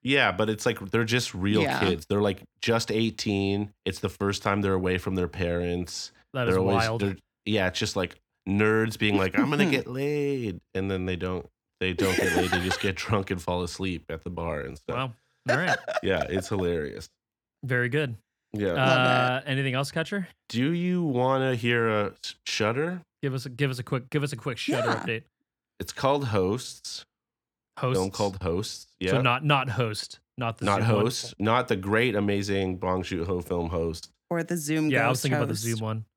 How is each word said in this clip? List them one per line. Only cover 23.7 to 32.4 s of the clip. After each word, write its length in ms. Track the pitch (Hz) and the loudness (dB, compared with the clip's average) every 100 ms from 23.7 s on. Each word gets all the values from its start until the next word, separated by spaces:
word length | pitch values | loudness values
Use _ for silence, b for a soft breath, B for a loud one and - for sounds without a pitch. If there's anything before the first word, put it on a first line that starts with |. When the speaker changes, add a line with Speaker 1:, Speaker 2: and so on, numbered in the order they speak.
Speaker 3:
us 80 | 123 | -2
a 20 | |
quick, 260 | 113 135 127 | -4 -4 -2
give 120 | 151 | -4
us 100 | 143 | -2
a 40 | 110 | -4
quick 200 | 147 117 | -8 -6
Shudder 300 | - 127 - | -2 0 0
Speaker 2:
Yeah. 60 | - | -2
Speaker 3:
update. 180 | - 113 - _ _ _ _ _ | -2 -6 -8 _ _ _ _ _
Speaker 1:
It's 120 | 95 | -10
called 340 | - 135 143 131 | -2 2 2 2
Hosts. 760 | 101 92 120 - - - - - _ _ _ _ _ _ - | 2 2 0 -6 -12 -12 -12 -14 _ _ _ _ _ _ -4
Speaker 3:
Hosts. 160 | 127 98 | -2 0
Speaker 1:
Film 120 | 95 | 0
called 300 | - 101 95 | 0 -2 0
Hosts. 440 | 92 87 107 - - _ | -2 -2 -4 -10 -16 _
Yeah. 100 | 92 | 0
Speaker 3:
So 100 | 131 | 2
not, 220 | 127 123 | 2 2
not 260 | 151 143 131 | 2 2 2
Host, 500 | 110 117 104 - - _ - | -2 -2 -2 -10 -14 _ -6
not 200 | 117 113 | -4 -2
the 60 | 101 | 0
Speaker 1:
Not 160 | 101 | 2
Speaker 3:
Zoom 120 | 110 | 4
one. 100 | 104 | 4
Speaker 1:
Host, 300 | 110 - - - | 2 -2 -8 -2
not 280 | 107 120 123 | 2 2 2
the 80 | 104 | -2
great, 380 | 98 110 123 | 2 2 4
amazing 600 | 104 101 101 | 2 2 0